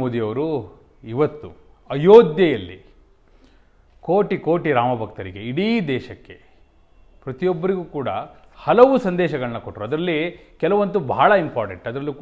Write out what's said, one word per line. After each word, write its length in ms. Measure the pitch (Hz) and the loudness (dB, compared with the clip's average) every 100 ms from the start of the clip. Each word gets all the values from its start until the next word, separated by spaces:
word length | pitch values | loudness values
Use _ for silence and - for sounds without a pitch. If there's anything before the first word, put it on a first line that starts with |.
ಮೋದಿ 180 | 127 117 | 0 -2
ಅವರು 200 | 107 120 160 151 101 - _ _ 117 | -4 -4 -4 -4 -8 -16 _ _ -8
ಇವತ್ತು 360 | 120 151 - 92 85 - _ - | -2 -2 -2 -18 -20 -20 _ -8
ಅಯೋಧ್ಯೆಯಲ್ಲಿ 840 | 135 160 220 180 156 180 123 90 92 - _ _ _ _ _ _ _ _ _ _ _ - | 0 8 10 8 4 2 2 -6 -16 -20 _ _ _ _ _ _ _ _ _ _ _ -2
ಕೋಟಿ 280 | 185 202 190 | 0 0 -2
ಕೋಟಿ 260 | - 175 156 | -2 -2 0
ರಾಮಭಕ್ತರಿಗೆ, 680 | 131 123 123 110 - 98 95 110 | 2 2 -2 -6 -10 -14 -12 -8
ಇಡೀ 160 | 139 208 233 165 | -4 0 0 -2
ದೇಶಕ್ಕೆ, 440 | 127 - 98 - 95 - _ _ _ _ _ - - | -4 -6 -18 -20 -20 -20 _ _ _ _ _ -20 -18
ಪ್ರತಿಯೊಬ್ಬರಿಗೂ 600 | - 127 185 175 180 190 | -12 -4 -2 -2 -2 -4
ಕೂಡ 240 | 165 147 117 98 147 - - - | -6 -8 -6 -6 -8 -16 -20 -10
ಹಲವು 340 | - 185 254 269 190 | 0 6 6 6 0
ಸಂದೇಶಗಳನ್ನ 540 | 175 175 139 127 113 | -2 -2 -2 -6 -8
ಕೊಟ್ಟರು. 220 | 104 98 104 | -10 -10 -6
ಅದರಲ್ಲಿ 300 | 156 180 156 165 170 - - | -4 -2 -2 -4 -8 -20 -6
ಕೆಲವಂತೂ 400 | 160 202 202 202 135 | -2 0 0 -2 -4
ಬಹಳ 180 | 101 156 202 156 | 2 4 4 0
ಇಂಪಾರ್ಟೆಂಟ್. 420 | - 104 92 120 | -6 -8 -8 -10
ಅದರಲ್ಲೂ 240 | 123 147 139 | -10 -8 -8